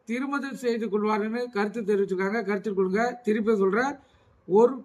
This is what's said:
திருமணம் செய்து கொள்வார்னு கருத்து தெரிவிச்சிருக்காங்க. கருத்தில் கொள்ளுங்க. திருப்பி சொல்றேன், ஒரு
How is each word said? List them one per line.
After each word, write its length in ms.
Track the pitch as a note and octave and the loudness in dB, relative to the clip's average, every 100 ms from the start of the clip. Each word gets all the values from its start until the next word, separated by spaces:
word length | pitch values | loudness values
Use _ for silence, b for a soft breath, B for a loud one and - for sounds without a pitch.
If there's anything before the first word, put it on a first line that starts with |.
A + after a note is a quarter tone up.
| - | -8
திருமணம் 500 | A#3+ C#4 C#4 C4+ A3+ A#3+ | -6 -4 -4 -6 -4 -2
செய்து 200 | A#3 G#3+ | -2 -2
கொள்வார்னு 500 | G#3 G#3+ G#3+ G#3+ A#3+ B3 G3+ | 0 0 0 -2 -4 -4 -2
கருத்து 240 | G#3 A3+ G3 | -2 -2 0
தெரிவிச்சிருக்காங்க. 580 | G3+ G3+ F#3 F#3+ A3+ G3 | 0 0 0 0 -2 -2
கருத்தில் 260 | G3+ A3 F#3+ | -2 -2 0
கொள்ளுங்க. 260 | F#3 G3+ B3 B3 G#3 | 0 0 0 -2 -2
திருப்பி 260 | G#3+ G#3+ G#3+ | 0 2 2
சொல்றேன், 320 | F#3+ G#3+ C#4 C#4 b b b _ - | 2 2 0 -4 b b b _ 2
ஒரு 280 | G3+ A#3+ B3+ | 6 6 2